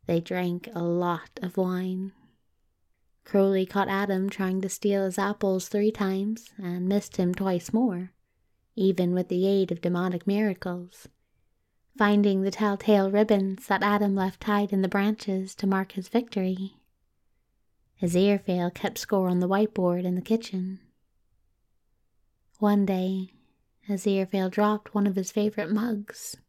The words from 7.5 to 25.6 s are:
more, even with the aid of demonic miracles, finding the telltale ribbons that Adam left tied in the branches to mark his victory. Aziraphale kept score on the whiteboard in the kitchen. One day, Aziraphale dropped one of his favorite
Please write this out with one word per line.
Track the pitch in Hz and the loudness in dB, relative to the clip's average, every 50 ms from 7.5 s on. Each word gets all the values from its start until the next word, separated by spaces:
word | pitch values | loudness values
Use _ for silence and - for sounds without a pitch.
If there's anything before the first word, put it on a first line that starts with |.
| 185 175 - - | 0 -2 -2 -2
more, | - 220 254 240 185 175 185 185 _ _ _ _ _ _ _ _ _ _ _ _ _ | 0 2 2 2 0 -4 -8 -10 _ _ _ _ _ _ _ _ _ _ _ _ _
even | - 190 190 185 175 180 175 180 | 2 2 2 2 2 2 2 2
with | 180 180 180 | 0 -2 -2
the | 185 180 185 | -2 0 2
aid | 196 202 196 190 180 | 2 2 2 2 0
of | 170 170 | -2 -4
demonic | - 175 180 175 180 185 180 170 - | -2 -2 0 0 0 -2 -2 -2 -2
miracles, | 202 202 208 220 208 185 - - 185 175 180 175 180 - - - - _ _ _ _ _ _ _ _ _ _ _ _ _ _ _ _ _ | 0 0 2 0 0 -2 -4 -6 -8 -8 -8 -10 -14 -20 -20 -20 -20 _ _ _ _ _ _ _ _ _ _ _ _ _ _ _ _ _
finding | - 214 202 208 208 202 208 196 190 | 2 2 4 6 6 4 4 4 2
the | 190 196 | 0 -2
telltale | 190 - 220 208 202 196 - 220 214 202 196 190 | 0 0 0 0 0 0 4 4 6 6 6 4
ribbons | 196 208 214 214 214 202 190 196 190 - - | 4 4 4 6 4 2 2 0 -4 -8 -4
that | - 202 185 | -2 -2 0
Adam | 196 202 208 208 208 202 196 | 2 2 2 2 2 2 2
left | 196 190 190 - _ | 2 0 -2 -4 _
tied | - 214 208 208 208 202 202 | -4 0 0 0 0 0 0
in | 190 | 0
the | 190 185 | 0 2
branches | 185 202 196 208 214 - - - 190 190 190 190 - | 2 2 2 2 0 -2 -2 -4 -2 -4 -4 -6 -8
to | - - | -4 0
mark | 196 190 190 190 190 - | 0 0 0 -2 -4 -8
his | 196 180 - | -10 -10 -2
victory. | - 233 233 233 - 202 185 185 185 185 190 190 _ _ _ _ _ _ _ _ _ _ _ _ _ _ _ _ _ _ _ _ _ _ _ _ _ _ | -2 -2 -2 0 -4 -2 -2 -2 -2 -4 -6 -10 _ _ _ _ _ _ _ _ _ _ _ _ _ _ _ _ _ _ _ _ _ _ _ _ _ _
Aziraphale | 190 170 170 180 190 202 202 196 - - 180 180 175 175 180 | -2 0 2 4 4 4 4 2 0 -2 -2 0 0 -2 -4
kept | - - 214 233 | -4 -6 -6 -6
score | - - - 214 196 185 180 | -6 -6 -2 0 2 2 2
on | 180 180 | 2 2
the | 180 | 2
whiteboard | 180 190 196 214 214 - - 180 180 175 180 180 | 2 2 2 2 0 0 0 0 0 0 0 0
in | 180 180 | -2 -2
the | 180 | -2
kitchen. | - - 220 226 226 - - 185 185 190 190 190 _ _ _ _ _ _ _ _ _ _ _ _ _ _ _ _ _ _ _ _ _ _ _ _ _ _ _ _ _ _ _ _ _ _ _ _ | 0 -2 -2 -2 -2 -6 -6 -6 -6 -6 -8 -12 _ _ _ _ _ _ _ _ _ _ _ _ _ _ _ _ _ _ _ _ _ _ _ _ _ _ _ _ _ _ _ _ _ _ _ _
One | 214 208 208 202 196 | 2 4 4 4 4
day, | 190 190 185 185 185 190 190 185 185 _ _ _ _ _ _ _ _ _ _ _ - | 2 0 0 0 -2 -2 -4 -6 -8 _ _ _ _ _ _ _ _ _ _ _ -6
Aziraphale | 202 190 - 214 196 196 190 185 - 190 190 185 | -6 -2 0 0 2 2 0 0 -2 -2 -2 0
dropped | 185 208 208 208 214 208 _ - - | 0 2 2 2 2 -2 _ -6 -2
one | 208 202 | 0 0
of | 202 185 | 0 0
his | 196 185 - | -2 -4 -4
favorite | - 214 208 214 208 - | -2 -2 -2 0 -2 -4